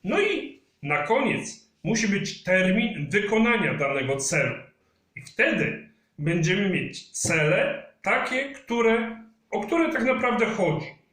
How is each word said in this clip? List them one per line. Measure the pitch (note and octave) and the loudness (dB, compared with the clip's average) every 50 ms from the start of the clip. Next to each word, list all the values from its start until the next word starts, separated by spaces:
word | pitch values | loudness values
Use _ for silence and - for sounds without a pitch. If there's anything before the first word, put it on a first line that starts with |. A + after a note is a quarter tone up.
| - | -2
No | F3+ C#4+ G#4 | 0 0 0
i | G4+ G#4 F#4 - - - - - _ _ _ _ | 0 0 -2 -4 -6 -10 -16 -20 _ _ _ _
na | - C#3+ D3 - | -4 -2 -2 -2
koniec | - - A3+ C#4 C4+ G#3+ - - - - - - _ _ _ _ - | 0 0 2 2 2 0 0 -2 -4 -8 -14 -16 _ _ _ _ -2
musi | E3+ A3+ A3 A3+ G3+ | -2 0 0 2 0
być | G3 F#3 - - - - | 0 0 -2 -6 -10 -8
termin | - F3+ F#3 F#3 F#3 F#3 F#3+ A3+ B3 A3 - D3+ C#3+ B2+ | -2 2 2 4 4 4 4 2 2 0 -4 -6 -6 0
wykonania | D#3+ G#3 G3+ G3+ A3 A3 A3+ A#3 A#3+ G#3+ F3 C3+ B2 | 0 0 2 2 2 4 4 4 4 2 0 -2 0
danego | - C#3+ C3+ C#3 C#3 B2+ B2+ C#3 | 0 -2 0 0 -2 0 -2 -2
celu. | C3+ - - E3+ D3+ C3 B2 A#2+ - - - _ _ _ _ _ _ _ _ _ | -2 -2 0 0 0 0 0 -4 -8 -14 -20 _ _ _ _ _ _ _ _ _
I | - | -20
wtedy | - - - - B3 E4 A3 F3 D#3 A#2 A2+ - - - _ _ _ _ _ - | -20 -14 0 2 2 2 2 0 -2 -2 -4 -8 -14 -20 _ _ _ _ _ -4
będziemy | D3 E3 F3 F3 D#3 F3+ F#3 G3+ G3+ F#3+ | -2 0 0 2 2 2 2 2 2 0
mieć | F3 - B2+ B2+ - - - - | 0 -2 -4 -6 -10 -14 -18 -14
cele | - - - - E3 D#3+ D3+ D3+ F3 G#3+ - - - - - - _ _ | -10 -6 -2 0 0 2 2 2 2 2 2 0 -2 -6 -12 -18 _ _
takie, | - F#3 A3+ B3 A#3 - B3+ C4 C#4 C#4 | -2 -2 -2 0 -2 -2 -4 -4 -4 -6
które, | - - - - A#3 A#3 A3+ A3+ A3 A3+ A3 - - - - - _ _ _ _ | -10 -16 -8 -4 -2 2 4 4 2 2 0 -4 -8 -12 -18 -20 _ _ _ _
o | - - | -6 -6
które | - - E4+ E4 D#4+ - | -2 0 2 2 2 2
tak | - B3 A3+ | 0 0 0
naprawdę | C4 B3+ - B3+ A#3+ A3 G#3 A3+ | 0 0 2 0 0 2 2 0
chodzi. | - - - F3+ D#3 D3+ - - - - _ _ _ | 0 2 0 2 2 0 -2 -6 -10 -16 _ _ _